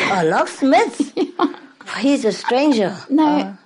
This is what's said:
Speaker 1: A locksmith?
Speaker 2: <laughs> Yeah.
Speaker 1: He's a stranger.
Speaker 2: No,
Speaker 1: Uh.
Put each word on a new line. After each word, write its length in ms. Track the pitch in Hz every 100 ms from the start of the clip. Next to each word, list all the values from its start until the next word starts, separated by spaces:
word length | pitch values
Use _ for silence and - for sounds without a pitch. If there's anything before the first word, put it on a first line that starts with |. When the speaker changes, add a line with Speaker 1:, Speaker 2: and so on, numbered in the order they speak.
| -
Speaker 1:
A 100 | 196
locksmith? 720 | 160 202 320 - 269 330 427 - 285 -
Speaker 2:
<laughs> 0 |
Yeah. 380 | 349 - 359 - - _ - 180
Speaker 1:
He's 200 | 254 277 220
a 60 |
stranger. 600 | 196 - 247 302 233 196 185 -
Speaker 2:
No, 180 | 277 202 285
Speaker 1:
Uh. 140 | 190 196